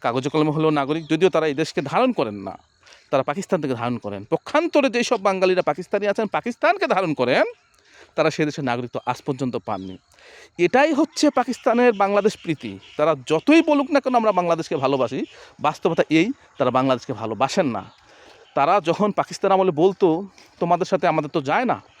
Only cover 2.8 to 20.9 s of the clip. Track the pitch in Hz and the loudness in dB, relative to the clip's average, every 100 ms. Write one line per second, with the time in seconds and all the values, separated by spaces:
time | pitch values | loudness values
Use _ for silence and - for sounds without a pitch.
2.8 | _ - _ 139 135 151 - 185 147 117 | _ -20 _ -2 0 -4 -2 -2 -2 -4
3.8 | 120 117 104 98 104 - - 294 339 302 | -4 -6 -6 -10 -4 -4 -2 -2 2 2
4.8 | 269 240 240 233 196 190 185 180 - - | 2 0 -2 0 0 2 2 2 0 -4
5.8 | 180 202 202 196 - 156 233 240 311 381 | -4 -2 -2 -2 -2 -4 -6 -2 0 0
6.8 | 330 190 185 143 120 165 415 466 _ _ | 0 0 0 0 2 2 0 -4 _ _
7.8 | _ - - - 156 - 151 151 135 120 | _ -20 -8 -2 -2 0 -2 -2 -4 -4
8.8 | 120 127 - 123 - 131 131 117 - 98 | -4 -8 -6 -6 -6 -6 -4 -6 -6 -8
9.8 | 95 92 _ _ - - - - 175 - | -8 -14 _ _ -20 -20 -14 -2 2 4
10.8 | 302 277 320 - 294 262 247 240 262 233 | 2 2 0 0 0 2 -2 -2 0 4
11.8 | 247 202 196 202 202 - - 151 113 98 | 4 4 2 2 2 0 -6 -6 -8 -12
12.8 | - - 156 147 123 156 - 320 320 294 | -10 -2 0 0 0 0 4 4 4 2
13.8 | 285 285 262 247 220 185 175 170 160 156 | 0 -2 0 0 2 0 0 0 -2 -2
14.8 | 127 139 120 131 269 - - - 147 156 | 0 0 -2 -4 -8 -12 -20 -6 -4 0
15.8 | 185 165 156 160 202 277 _ - 127 127 | 0 0 2 2 2 -2 _ -2 0 2
16.8 | 135 127 - 110 110 107 135 - 156 107 | 0 0 -4 -8 -6 -4 -2 0 -2 -4
17.8 | 95 - _ - - - - - 143 196 | -10 -18 _ -20 -20 -20 -8 -2 2 2
18.8 | 160 160 208 175 143 - 196 190 185 147 | 0 0 0 0 -4 -2 2 2 2 2
19.8 | 185 190 180 160 202 - - - 175 175 | 2 4 2 2 -4 -16 -20 -6 0 0
20.8 | 180 | 0